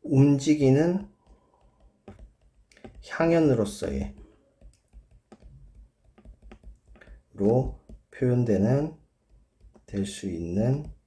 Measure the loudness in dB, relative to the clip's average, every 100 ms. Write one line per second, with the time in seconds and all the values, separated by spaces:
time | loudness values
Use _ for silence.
0 | 0 4 4 4 2 2 4 4 4 0
1 | -6 _ _ -20 _ _ _ _ _ _
2 | -20 -20 -20 _ _ _ _ _ -20 -20
3 | -16 -2 2 4 4 2 0 -4 -6 -6
4 | -8 -12 -20 _ _ _ -20 _ _ -20
5 | _ _ _ -20 -20 -20 -20 -20 -20 _
6 | _ _ -20 -20 -20 -20 -20 -20 _ -20
7 | -20 -20 _ -2 0 0 -2 -10 -20 -20
8 | _ -4 0 2 2 2 2 2 -2 -8
9 | _ _ _ -20 _ _ -20 -20 -10 -6
10 | -6 -6 -8 -8 -4 -2 0 -2 -6 -18